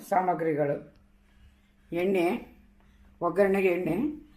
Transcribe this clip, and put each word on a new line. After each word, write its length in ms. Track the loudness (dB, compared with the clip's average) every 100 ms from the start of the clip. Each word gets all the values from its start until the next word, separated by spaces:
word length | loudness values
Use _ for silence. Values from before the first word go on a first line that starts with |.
| -2
ಸಾಮಗ್ರಿಗಳು: 680 | 0 0 0 0 0 0 -2 -8 -20 _ _ _ _ -20 -20 _ _ _ -2
ಎಣ್ಣೆ, 240 | 0 2 0 -2 -8 -20 -20 _ _ _ -20 -6 -2
ಒಗ್ಗರಣೆಗೆ 440 | 2 2 4 2 2
ಎಣ್ಣೆ, 200 | 0 -2 -2 -6 -14